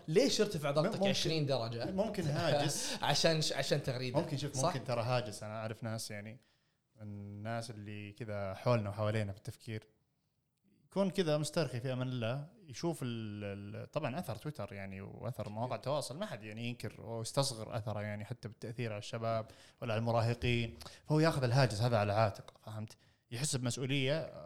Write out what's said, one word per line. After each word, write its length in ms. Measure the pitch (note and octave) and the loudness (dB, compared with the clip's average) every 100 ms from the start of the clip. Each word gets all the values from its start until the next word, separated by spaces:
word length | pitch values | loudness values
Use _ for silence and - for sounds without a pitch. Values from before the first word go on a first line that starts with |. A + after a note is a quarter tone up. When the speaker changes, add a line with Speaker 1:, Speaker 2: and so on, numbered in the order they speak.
| - | 2
Speaker 1:
ليش 320 | D#3+ C4+ - | 6 6 6
ارتفع 300 | G#3 E3 C#3+ | 2 2 0
ضغطك 240 | C#3+ E3+ | 4 2
Speaker 2:
ممكن، 140 | G3+ G3 | 4 2
Speaker 1:
عشرين 380 | F#3 - D#3+ C#3+ | 4 2 2 2
درجة؟ 440 | C3 A#2 A#2 C#3+ | 2 0 -4 -2
Speaker 2:
ممكن 320 | F#3+ A3 F#3+ | 0 0 0
هاجس. 680 | D#3 D3 E3+ D3 C#3+ - - | 0 2 4 4 2 0 -2
Speaker 1:
<laughs> 100 | B3 | -2
عشان 400 | A#2+ D3 E3+ D#3+ | 2 4 6 4
ش-، 100 | D3+ | 2
عشان 300 | - C#3 D#3 | 0 2 2
تغريدة. 380 | C#3+ B2 B2+ C3 | 0 -2 0 0
Speaker 2:
ممكن، 160 | D3+ C#3 | 0 -2
شوف، 160 | C#3 | -2
Speaker 1:
صح؟ 140 | B2+ D#3+ | 2 2
Speaker 2:
ممكن 180 | C#3 | 2
ترى 180 | - A#2+ | -2 0
هاجس. 400 | A2+ B2+ A2+ F#2+ | 2 2 0 -6
أنا 100 | G#2+ A2 | -8 -6
أعرف 260 | A2 A2+ | -6 -4
ناس 280 | A2+ A2 - | -4 -4 -6
يعني 300 | G#2+ G#2+ A#2 _ _ _ _ _ - | -8 -10 -14 _ _ _ _ _ -16
الناس 720 | G#2+ G2+ G2+ G2+ G#2+ A#2 A2+ | -10 -8 -8 -8 -6 -6 -6
اللي 420 | G#2+ G#2 G#2 G#2 | -10 -10 -10 -10
كذا 420 | G2+ A2+ G#2 G2 | -10 -6 -4 -4
حولنا 360 | F#2+ - A#2+ G#2 | -2 2 2 2
وحوالينا 420 | G2 G#2+ A2 G2+ | 0 0 0 0
في 60 | F#2+ | -6
التفكير 480 | - - - G#2+ - _ _ _ _ _ _ _ _ _ _ | -10 -12 -10 -10 -12 _ _ _ _ _ _ _ _ _ _
يكون 200 | - G3 | 0 0
كذا 280 | G3 E3+ D3+ | 2 4 4
مسترخي 420 | D3 - D3 B2 | 4 2 0 0
في 120 | C3 | -2
أمان 160 | B2+ B2+ | 0 0
الله، 380 | B2+ A2 C3 D3+ - E3+ | 0 0 0 -4 -14 -16
يشوف 340 | B2 E3+ D#3 | -4 -2 0
ال-، 420 | B2+ A#2 A2 G#2 | -2 -2 -4 -6
ال-، 460 | G2+ G2+ G2+ G#2+ A2+ | -6 -6 -8 -10 -6
طبعًا 280 | D3 D3 C3+ | -4 -2 -4
أثر 180 | F#3 A2+ | -6 -6
تويتر 360 | D3+ - G2+ | -8 -8 -8
يعني 280 | G2+ G2 F#2+ | -8 -8 -8
وأثر 480 | F#2+ A2 G#2+ - G#2 | -10 -8 -8 -6 -6
مواقع 260 | G#2+ B2 | -4 -4
التواصل، 420 | A#2+ - D3 - C#3 | -4 -2 -2 -4 -6
ما 100 | G#3 | -8
حد 180 | B2+ | -8
يعني 240 | G#2+ G#2+ A#2+ | -10 -6 -6
ينكر 320 | A#2+ A2+ - | -6 -8 -10
ويستصغر 760 | G#2+ A2+ A2+ - C3+ A2+ G#2+ A2+ | -8 -6 -4 0 0 -2 -6 -4
أثره 240 | G#2+ G#2 | -4 -4
يعني 220 | G#2 G#2 | -4 -4
حتى 240 | G#2 - A2 | -6 -10 -10
بالتأثير 440 | A2 A2 A2+ A#2 | -10 -10 -6 -4
على 60 | G#2 | -6
الشباب 480 | - A#2 A2+ A2+ A2 - - - | -6 -4 0 0 -2 -12 -20 -10
ولا 100 | A#2+ | -2
على 80 | A2 | 0
المراهقين، 800 | A#2 A#2 A2+ A#2+ B2 A#2 A#2 - - - - | 4 4 4 2 2 2 2 -4 -14 -10 2
فهو 120 | D#3 | 4
ياخذ 240 | D#3+ C#3+ | 6 4
الهاجس 360 | B2+ B2 C3 G#2 | 4 6 6 6
هذا 160 | B2 A#2 | 4 4
على 160 | G#2 | 4
عاتقه، 420 | G2+ A2 - - - | 6 4 4 -12 -16
فهمت؟ 340 | - A2 G#2+ - _ _ - | -12 -10 -10 -12 _ _ -12
يحس 260 | A#2 D3 C3 | -4 0 0
بمسؤولية 720 | B2 A#2 B2+ C#3 C3 D#3 - E2 | 0 0 0 2 2 2 -2 -8